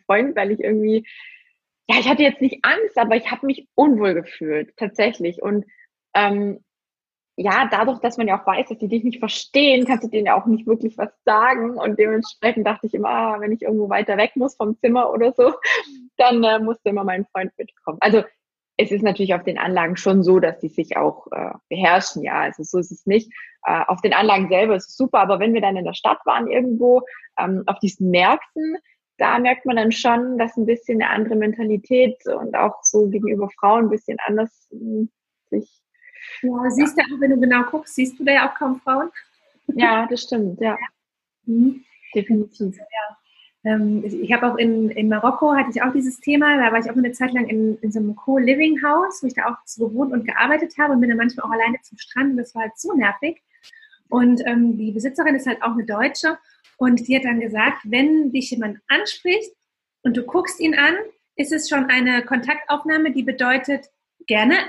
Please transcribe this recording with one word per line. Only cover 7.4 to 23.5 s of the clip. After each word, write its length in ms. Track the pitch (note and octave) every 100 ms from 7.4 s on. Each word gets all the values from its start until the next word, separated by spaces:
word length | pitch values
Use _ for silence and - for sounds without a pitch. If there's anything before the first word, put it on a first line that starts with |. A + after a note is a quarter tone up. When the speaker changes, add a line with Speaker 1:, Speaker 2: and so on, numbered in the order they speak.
| G3 G#3+ B3
Speaker 1:
dadurch, 300 | - C4+ A#3+
dass 160 | A#3 A#3
man 120 | G#3+
ja 120 | G3
auch 60 | -
weiß, 220 | F#3+ -
dass 80 | A3+
die 100 | G#3
dich 160 | A3+
nicht 160 | A#3+ A#3+
verstehen, 680 | G#3+ - - C#4 C#4+ B3+ B3
kannst 200 | A#3 A3+
du 20 |
denen 200 | A3 G3
ja 140 | G3
auch 40 | A#3
nicht 200 | A3 A3+
wirklich 300 | A3 A3 -
was 120 | A3 _ -
sagen. 520 | G#3+ B3 B3 A#3 B3
Und 220 | G#3+ G#3
dementsprechend 640 | G#3+ A3 A3+ - A3+ A#3 G#3
dachte 220 | G#3+ A3
ich 60 |
immer, 160 | F#3 G#3+
ah, 300 | A#3 A3+ G#3
wenn 100 | G#3+
ich 120 | A3+
irgendwo 260 | - G#3+ G3+
weiter 260 | G3+ G#3+ G3+
weg 220 | A3+ C4
muss 180 | C4+ -
vom 220 | G#3+ A3+
Zimmer 320 | A#3+ B3 A#3+
oder 220 | A3 A#3+
so, 200 | B3+ B3 - - A4+ C#4+ C4+ B3 -
dann, 260 | B3 A#3 A3+
äh, 140 | A3
musste 280 | A3 A3+ G3+
immer 140 | G3+
mein 220 | G3 F#3 G3+
Freund 260 | F#3+ F#3+ -
mitkommen. 400 | - _ - E3
Also 240 | G#3 G#3+ - _ _ _ _ -
es 120 | G#3+
ist 120 | G3+
natürlich 300 | G#3+ G3 G3
auf 100 | F3+
den 140 | F3+ -
Anlagen 400 | F3+ F3+ E3 F3+
schon 260 | G3+ F#3+
so, 160 | F3+ F#3
dass 200 | E3 E3+
die 100 | D#3+
sich 260 | - E3 -
auch, 320 | D3+ - -
äh, 180 | - - - _
beherrschen, 560 | E3+ F3 F#3 - D#3
ja, 160 | D3+ D3
also 240 | C#3+ -
so 160 | D#3 F3+
ist 120 | E3
es 120 | - F#3+
nicht. 240 | G#3+ A3+ - -